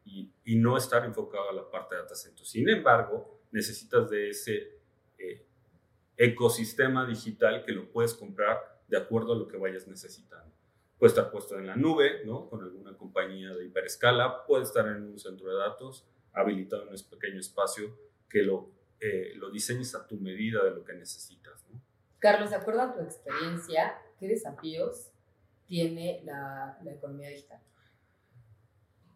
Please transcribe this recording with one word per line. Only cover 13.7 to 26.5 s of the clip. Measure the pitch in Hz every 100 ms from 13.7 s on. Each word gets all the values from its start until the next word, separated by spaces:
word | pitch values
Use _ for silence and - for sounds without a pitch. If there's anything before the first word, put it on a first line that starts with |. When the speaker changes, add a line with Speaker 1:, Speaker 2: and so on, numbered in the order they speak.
| 95 - - 120 120 127 - -
Speaker 1:
puede | 131
estar | 127 120 107
en | 104
un | 104 104
centro | 98 92 92
de | 95
datos, | 101 - 131 131 _ _ _
habilitado | 98 98 95 92 104
en | -
un | 95 -
pequeño | 104 98 95
espacio | - - 98 - 104 - - _ _
que | 104
lo, | 98 95 - - _ -
eh, | 107 95 90 87
lo | 98
diseñes | 104 113 123 120 -
a | -
tu | 101
medida | 95 95 110 107
de | 95
lo | 87
que | 87
necesitas, | 87 87 - - - - - -
¿no? | - - _ _ -
Speaker 2:
Carlos, | 208 208 208
de | 196
acuerdo | 220 226
a | 254
tu | 180
experiencia, | - - - 156 165 170 - 160 - - - -
¿qué | 190
desafíos | 226 - - 160 160 - - - _ _ _ _ _ -
tiene | 175 165 165 175 -
la, | 151 139 135